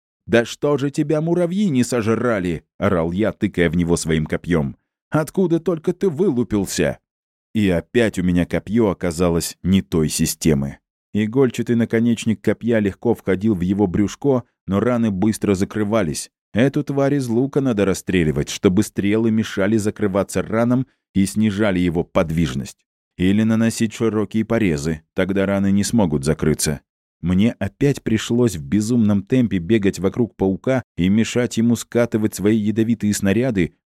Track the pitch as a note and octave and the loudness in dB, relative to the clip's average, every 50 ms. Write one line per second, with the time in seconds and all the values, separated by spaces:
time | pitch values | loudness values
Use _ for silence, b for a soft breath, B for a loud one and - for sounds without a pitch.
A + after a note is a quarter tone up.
0 | _ _ _ _ _ - A2+ A#2 A2+ - - - D3 D3 D3 B2 C#3 C#3+ - D#3 | _ _ _ _ _ 0 2 2 2 0 -4 -4 -2 0 0 0 -2 -2 -2 -2
1 | D#3 D3 D#3 D3+ D#3+ E3 F3 F3 F3 E3 F#3 G#3 G#3+ F3+ C3+ B2 A#2 - C3 A#2+ | -2 0 0 0 0 0 0 0 0 0 0 -2 0 2 2 2 2 2 0 0
2 | G2+ A2+ A2 G#2+ A#2 B2 A2 G2 F2+ F2+ D#2+ D2+ - _ _ - F2+ G2+ G2 E2 | 0 0 0 0 0 0 0 0 -2 -2 -4 -6 -8 _ _ -2 0 0 2 0
3 | D#2+ E2+ F2 G2 A2 F#2+ - - G#2+ G2 - F2 E2+ D#2+ D#2+ F2 E2+ E2+ E2+ D#2+ | 0 -2 -2 -2 -2 -2 0 -2 -4 -2 0 0 0 2 2 0 2 2 0 0
4 | - E2 D#2+ D#2 D#2 - E2+ D#2 - E2 F2 D#2 C#2+ C2+ - - _ _ _ _ | 0 0 0 -2 0 -2 -6 -6 -2 -2 0 0 0 -4 -6 -12 _ _ _ _
5 | _ _ - D3+ D#3 - - F#3+ F#3+ D#3+ E3 D#3+ D#3+ F#3+ E3+ D#3 - F3+ F3 - | _ _ -4 -4 -4 -2 -2 -2 0 0 0 -2 -2 -4 -4 -2 -4 -4 -4 -2
6 | G3 F#3+ C#3 D3 G#3 F#3+ B2+ A#2+ A2 - G#2+ G2+ F#2 - - - D#2+ C#2 - - | -2 -2 0 0 0 0 0 0 -2 0 -2 -2 -2 -2 -2 -2 -2 -2 -2 -6
7 | _ _ _ _ _ _ _ _ _ _ - A2 G#2 F#2+ F2 E2 - _ - A#2+ | _ _ _ _ _ _ _ _ _ _ -2 0 0 2 0 0 -2 _ 0 0
8 | A2+ G#2 - F#2+ F2 F2+ F2 F2 E2 - F2 E2 - F#2 G#2 A#2 A2 G2 E2 - | 0 0 0 -2 0 0 2 2 0 0 -2 -6 -4 -2 0 2 2 0 0 -2
9 | F2 F2 D#2 E2 F2+ F2 E2+ E2+ - - - - - F2+ F#2+ F#2+ - - - D#2+ | -4 -6 -2 0 0 2 2 0 -2 -4 -10 -4 0 2 2 2 2 0 0 0
10 | D#2 D2 - - D#2+ - - - - D#2+ D2 C#2 C#2 C#2 - - _ _ _ _ | 0 0 0 -2 -2 -4 -4 -2 0 0 2 2 -2 -4 -8 -14 _ _ _ _
11 | _ _ - G#2 G#2+ G#2+ A2+ C#3 C3+ A#2 - - A2 - A#2+ A#2 A2+ - A#2 A2+ | _ _ -4 -4 -4 0 2 2 2 2 0 -4 -4 -2 0 0 0 0 0 0
12 | A#2 A#2+ A2+ - - A2+ G#2 - - A2 G2+ - A2 A#2 A#2 A2 G#2 G2 - - | 2 0 0 0 -2 -2 -4 0 -2 -2 -2 0 -2 0 0 2 0 -2 -4 -2
13 | - A#2+ G#2 - - G2 F#2+ F#2 G#2 A2+ G#2 E2+ F2+ F#2 G2+ G2+ G#2 F2+ E2+ G2+ | -2 -2 -2 0 0 -2 -2 0 0 0 0 0 0 0 2 2 0 2 2 0
14 | G2+ F#2 - - - C#3+ C3 A#2+ - _ _ _ _ F2+ G2 G2+ G#2+ B2 B2 A#2 | 0 -2 -2 -2 0 0 0 0 -2 _ _ _ _ -2 -2 0 0 0 0 0
15 | A2+ A2 G2 F2+ G#2 A2 G2+ - - G2+ G2 F2+ G2 - - G#2+ G#2+ G2+ A2+ A2 | 0 0 0 2 0 0 0 0 0 0 0 0 -2 -4 -2 -4 -2 0 0 0
16 | F#2 D2+ C#2 - - - _ _ _ _ - G#2 C3 C#3 - D3+ C#3+ - C#3 C#3 | 0 -2 -4 -6 -10 -14 _ _ _ _ 0 0 0 2 0 -2 -4 -2 -2 0
17 | C#3 C#3 C#3+ C#3+ C3 A#2 A2 A#2+ C3+ C#3 - D3 C#3 C3 A2+ G2+ G2 F#2+ F2+ - | 0 2 0 0 0 0 0 0 0 0 0 -2 0 0 0 2 2 0 0 -2
18 | - - F#2 F2+ D#2+ D#2 C2 C#2+ D2 - - - - G2 F2+ G#2+ G#2 - - - | -2 0 0 2 2 2 0 -2 -4 -4 -4 0 2 2 4 2 0 0 -4 -2
19 | F#2+ G2+ G#2 A2+ A#2 A2+ A2 A2 G2+ - - G2+ F#2+ G#2 A2+ A2 G2+ G#2+ - - | 0 0 2 2 2 2 0 0 -2 -2 -2 -2 0 0 0 0 0 -2 -2 -2
20 | G#2+ G2 F#2 G2+ F#2+ - - - E2 D#2+ G#2 A2+ A#2+ A#2+ B2 C3 B2+ - _ _ | -2 0 0 0 -2 0 -2 -4 -4 -2 -2 0 0 2 0 0 -2 -4 _ _
21 | _ _ - F#2+ G2 F#2+ - G#2+ A2 A2 F#2+ G2+ A2 G2+ F#2 F2+ F2+ F2 D#2+ E2+ | _ _ 0 0 0 0 0 0 0 0 0 0 0 0 2 2 0 2 0 0
22 | D#2+ - - F#2+ F2+ D#2 D#2+ E2+ E2 C2+ B1+ C2+ B1 - - _ _ _ _ _ | -2 0 0 0 0 0 0 0 0 0 -2 -6 -8 -8 -14 _ _ _ _ _
23 | _ _ _ - F2+ F#2+ G2+ G#2+ A2 A2 A2+ A2 A2+ A2+ - - A#2 G#2 - - | _ _ _ 0 2 2 4 4 2 2 2 2 2 0 0 0 -2 -4 -2 -2
24 | A2+ A2 G#2 G#2+ G2+ - - A2 G#2+ - A2+ A2+ A2 F2 D2+ C#2+ C#2+ E2 D#2+ D#2 | -2 0 0 0 -2 -2 -2 -4 -2 -2 0 0 2 0 0 0 -2 -4 -4 -6
25 | - _ _ F#2+ F#2 F#2 G2 G2 F#2+ G2 G2 G2 G2+ G2 G2 G2+ G2 - - A#2 | -8 _ _ -2 -2 0 0 0 0 0 0 0 2 2 2 2 2 2 2 2
26 | G2 D#2+ D2+ D2 C2+ D#2 D2+ - - D2+ D2+ - - D#2 C#2+ C#2 - _ _ _ | 2 2 0 0 0 -2 -2 0 0 0 0 0 -2 -4 -4 -6 -10 _ _ _
27 | _ _ _ _ D#2+ F2 F2+ F#2 G#2+ A#2 - - G2 G2 - _ C3+ C#3+ C3 - | _ _ _ _ -2 0 2 2 2 2 0 -2 -6 -8 -4 _ 0 0 0 -2
28 | - - A2 G#2 - - A#2+ A#2+ B2 A2 F2+ D#2 C#2 C2+ G2 G#2+ G#2+ A2+ B2+ A#2+ | -2 -2 -2 -2 0 0 0 2 2 0 0 -4 -4 -2 -2 0 0 0 2 2
29 | G#2+ G#2 G#2 G2 G2 - B2+ C3 A#2+ G2 G2 F2+ E2 F2 A2+ G#2+ G2 F#2+ - E2 | 2 2 2 0 0 0 0 0 2 0 -2 -4 0 0 0 2 2 0 0 0
30 | F2+ F#2+ - - A#2 G2 - - G2 F#2+ F#2+ - - B2+ C3 B2 - _ _ - | -2 -2 0 -2 -2 -4 -2 -2 -2 -2 -2 -2 -2 -2 -2 -2 -4 _ _ 0
31 | F2 F#2+ G2+ A2+ G#2+ - - A#2+ B2 A2+ - A2+ A2+ A#2+ A#2 - - - - A#2 | 0 2 2 2 0 0 0 -2 -2 -2 -2 0 0 2 0 0 -4 -2 0 0
32 | A#2+ A2+ - A2 G#2+ G#2+ - - F2+ G#2+ A2+ A2+ G#2 G#2+ G#2 A2 A2 A#2 A2+ - | 0 2 0 0 0 -2 -2 0 0 2 2 2 0 0 0 0 0 0 0 0
33 | G#2+ G#2 G2+ - G2+ G2 F#2+ A2+ B2+ C3+ G#2+ F#2+ D#2+ - - _ _ | 0 -2 -2 0 0 0 2 2 0 0 0 0 -2 -2 -4 _ _